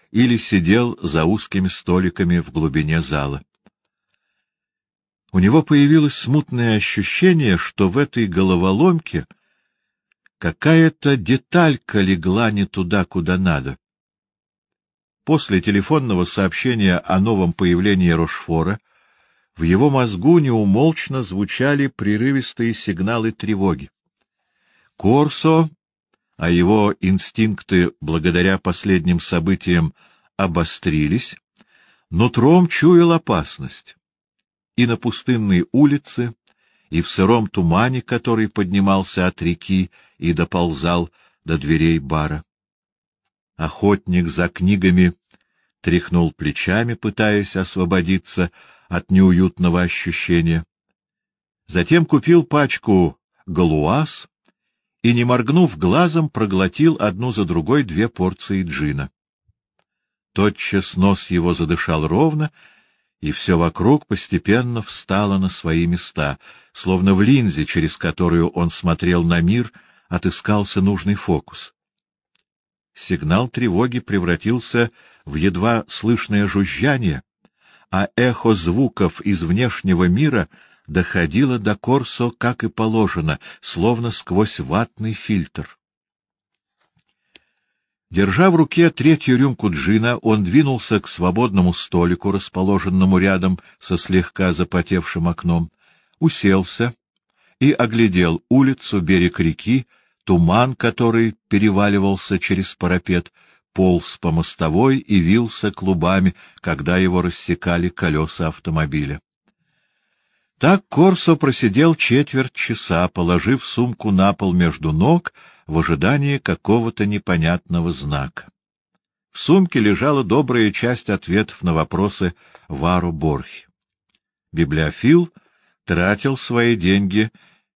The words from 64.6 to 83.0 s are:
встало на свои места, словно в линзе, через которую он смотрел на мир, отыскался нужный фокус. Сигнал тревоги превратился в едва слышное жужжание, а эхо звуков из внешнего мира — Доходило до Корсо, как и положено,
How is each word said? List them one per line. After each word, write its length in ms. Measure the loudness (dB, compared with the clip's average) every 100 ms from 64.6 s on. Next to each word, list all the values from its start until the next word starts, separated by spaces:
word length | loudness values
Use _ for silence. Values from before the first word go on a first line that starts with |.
| 0 -6
встало 560 | -10 -12 -4 -2 0 0
на 100 | -2
свои 380 | -4 -2 0 0
места, 520 | -2 -6 -6 -6 -6 -14 -20 _
словно 420 | -10 -2 0 2
в 80 | 2
линзе, 440 | 4 4 2 -2 -4
через 300 | -2 -2 -4
которую 520 | -6 -2 0 2 0
он 220 | 0 -4
смотрел 520 | -2 -4 -2 0 0
на 180 | 0 0
мир, 320 | 2 0 -2 _ _ _ -8
отыскался 720 | -6 -4 -6 -2 -2 -2 -2
нужный 340 | 0 -2 -2
фокус. 600 | -4 -2 -4 -4 -18 -18 _ _ _ _ _ _ _ _ _ _ _ _
Сигнал 540 | -16 -6 -4 0 0 0
тревоги 520 | -2 -2 0 -2 -4
превратился 920 | -4 -4 -2 -2 -2 -4 -2 -2 -2 _ _ _
в 120 | -10 -2
едва 480 | -2 0 0 -2 -4
слышное 580 | -6 -2 -2 0 -2 0
жужжание, 760 | 0 -2 -2 -2 0 -2 -6 -10 _ _ _ _ _ -6
а 180 | -4 -4 0
эхо 380 | 0 2 0
звуков 680 | 2 0 0 0 0 -2 -2
из 220 | -4 -2
внешнего 600 | 0 0 -2 -4 -2 2
мира — 440 | 2 2 2 0 -4 _ _ _ -6
Доходило 720 | -2 -2 0 0 0 0 0
до 180 | -2 -4
Корсо, 540 | 0 -2 -2 -4 -6
как 340 | -2 -4 -4
и 40 | -6
положено, 680 | -4 -2 0